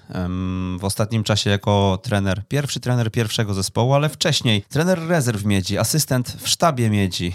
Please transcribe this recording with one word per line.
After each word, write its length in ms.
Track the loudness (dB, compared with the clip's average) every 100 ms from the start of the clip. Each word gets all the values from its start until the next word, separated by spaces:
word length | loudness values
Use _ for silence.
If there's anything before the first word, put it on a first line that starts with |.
| -6
em, 680 | -6 -4 -4 -4 -4 -4 -4
w 40 |
ostatnim 400 | -4 -2 -2 -2
czasie 260 | 0 0 0
jako 480 | 0 2 4 4 2
trener, 460 | 0 0 0 -2 -4
pierwszy 320 | -4 -4 -4
trener 320 | -2 0 0
pierwszego 420 | -2 -2 -2 -2
zespołu, 400 | -2 -2 0 2
ale 140 | 2 0
wcześniej 540 | 0 0 2 2 0
trener 460 | 0 0 2 0 0
rezerw 360 | 0 0 0
Miedzi, 340 | 2 0 0 0
asystent 580 | 0 0 0 -2 -2 -6
w 80 | -4
sztabie 420 | 2 2 2 2
Miedzi, 440 | 2 2 0 -4